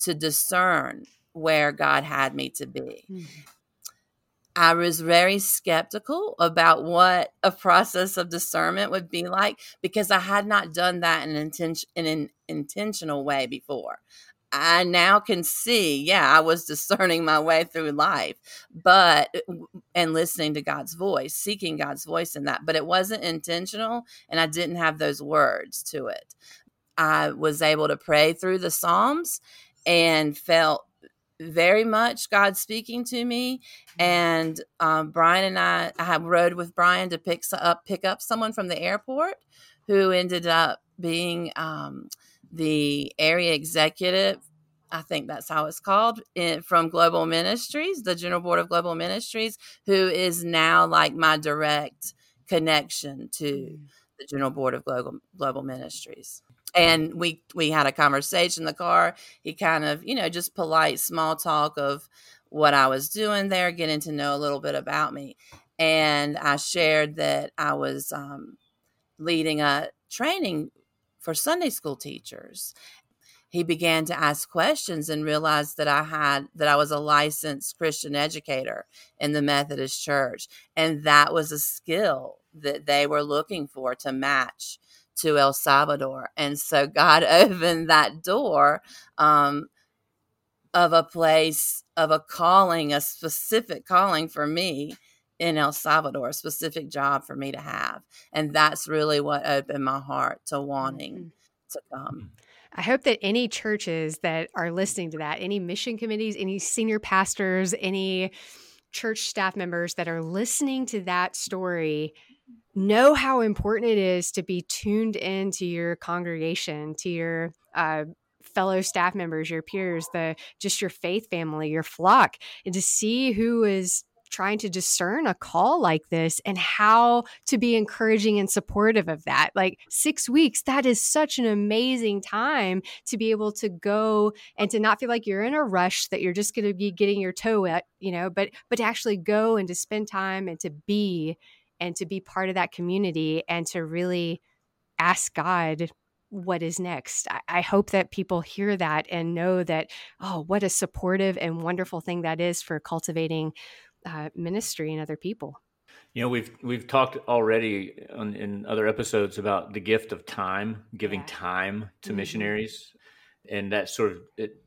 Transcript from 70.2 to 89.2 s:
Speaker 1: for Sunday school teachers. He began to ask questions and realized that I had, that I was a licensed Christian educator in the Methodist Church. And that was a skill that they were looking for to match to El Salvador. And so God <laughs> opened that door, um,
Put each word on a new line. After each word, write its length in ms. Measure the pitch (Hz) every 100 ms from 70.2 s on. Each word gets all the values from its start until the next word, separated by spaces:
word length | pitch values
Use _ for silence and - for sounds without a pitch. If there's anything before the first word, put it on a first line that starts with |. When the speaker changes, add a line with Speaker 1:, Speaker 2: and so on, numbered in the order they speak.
| 285 381 226 156 - _ _ _ _ _
Speaker 1:
for 140 | -
Sunday 360 | 156 294 349 311
school 240 | - 151 135
teachers. 800 | 143 - - - - - - - - - _ _ _ _ _
He 140 | 175
began 420 | 170 165 170 160 160
to 140 | 156
ask 300 | 151 147 -
questions 600 | 165 196 208 - 160 151
and 140 | 151
realized 540 | 151 151 156 151 147 -
that 100 | 147
I 160 | 143
had, 440 | 156 156 147 139 139 160
that 120 | 147
I 80 | 147
was 160 | 151
a 80 | 147
licensed 800 | 151 147 151 - 156 139 - -
Christian 380 | 160 147 147 143
educator 720 | 156 160 - 131 123 - - - - -
in 140 | 147
the 100 | 147
Methodist 600 | 143 143 147 139 135 -
Church. 440 | 147 143 127 - - - _ 165
And 280 | 160 151 151
that 280 | 147 147
was 180 | 165 151
a 80 | 147
skill 800 | - - - 170 202 131 127 - _
that 320 | 156 143 143 147
they 220 | 143 143
were 160 | 147
looking 440 | 147 147 - 185 143
for 280 | 135 127 127
to 160 | 139
match 640 | 131 139 139 123 - - - _ _ _ -
to 200 | 160 147
El 140 | 139
Salvador. 760 | 135 151 139 147 143 135 135 - -
And 220 | 143 147
so 260 | - 147 143
God 380 | 147 170 247
<laughs> 60 | 139
opened 600 | 165 220 180 170 165 165
that 340 | 156 117 160
door, 580 | 180 220 247 147 143 156 - - -
um, 500 | -